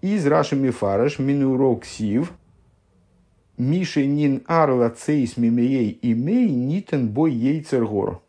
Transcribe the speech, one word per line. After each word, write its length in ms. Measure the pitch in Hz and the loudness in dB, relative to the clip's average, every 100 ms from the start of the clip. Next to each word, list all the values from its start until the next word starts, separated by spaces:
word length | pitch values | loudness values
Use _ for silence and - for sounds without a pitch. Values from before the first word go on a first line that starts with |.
Из 240 | 185 208 143 | -2 0 2
Раши 280 | 156 151 139 | 2 2 0
Мифареш, 640 | 135 120 101 98 131 147 | 0 0 0 2 0 0
Минурок 640 | 135 143 135 131 135 120 - | -2 0 2 2 2 0 -4
Сив, 480 | - 110 107 175 - _ _ _ _ _ _ _ _ _ _ _ - | -6 -2 -2 -2 -8 _ _ _ _ _ _ _ _ _ _ _ -6
Миши 480 | 127 165 180 - 139 | -2 0 -2 0 0
Нин 380 | 143 147 135 - | 2 0 0 0
Арла 440 | 165 151 127 117 | 2 2 4 2
Цейс 480 | 117 - 151 123 - | -2 -2 0 0 0
Мимеей 600 | 117 120 120 135 110 - | 0 2 2 0 -2 -2
Имей 480 | 120 113 139 233 240 | -2 0 0 0 2
Нитен 580 | 131 127 170 196 147 120 | 0 -2 -4 -2 -2 -2
Бой 240 | 107 160 | 0 0
Ейцергор. 880 | 123 127 156 147 135 113 107 101 98 | 0 0 -2 -2 -2 0 -2 -4 -6